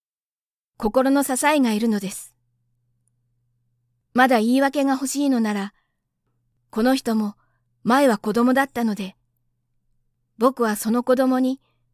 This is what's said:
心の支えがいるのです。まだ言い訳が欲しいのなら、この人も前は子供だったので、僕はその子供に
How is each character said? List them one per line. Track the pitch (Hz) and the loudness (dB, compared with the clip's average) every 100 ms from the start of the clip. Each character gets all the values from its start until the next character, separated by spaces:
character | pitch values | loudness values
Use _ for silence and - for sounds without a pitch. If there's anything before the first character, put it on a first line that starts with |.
| _ _ _ _ _ _ _ _ | _ _ _ _ _ _ _ _
心 | 220 262 262 | -2 0 2
の | 277 | 2
支 | 277 254 294 | 0 -2 0
え | 302 | 2
が | 247 | 2
い | 208 | 0
る | 233 | 0
の | 208 | -2
で | 190 | -6
す。 | - - _ _ _ _ _ _ _ _ _ _ _ _ _ _ _ _ _ _ | -12 -18 _ _ _ _ _ _ _ _ _ _ _ _ _ _ _ _ _ _
ま | 240 262 | 2 4
だ | 247 | 4
言 | 220 262 | 2 0
い | |
訳 | 277 285 | 0 0
が | 277 262 | -2 -2
欲 | 262 | -4
し | 277 | -2
い | 285 | 0
の | 247 | 0
な | 220 | -2
ら、 | 202 196 - _ _ _ _ _ _ _ _ _ | -4 -8 -14 _ _ _ _ _ _ _ _ _
こ | 220 | -2
の | 247 | 0
人 | 262 240 220 | 0 -2 -4
も | 208 - _ _ _ _ | -4 -10 _ _ _ _
前 | 196 262 277 | -2 2 2
は | 208 | 2
子 | 214 | -2
供 | 214 240 | 0 2
だ | 262 | 2
っ | 277 | 0
た | 240 | -2
の | 226 208 | -4 -4
で、 | 190 - _ _ _ _ _ _ _ _ _ _ _ - | -10 -14 _ _ _ _ _ _ _ _ _ _ _ 0
僕 | 240 - | 0 0
は | 233 208 | -4 -2
そ | 220 | -2
の | 240 | -2
子 | 240 254 | 0 0
供 | 262 254 | 2 0
に | 262 269 _ _ _ | -2 -4 _ _ _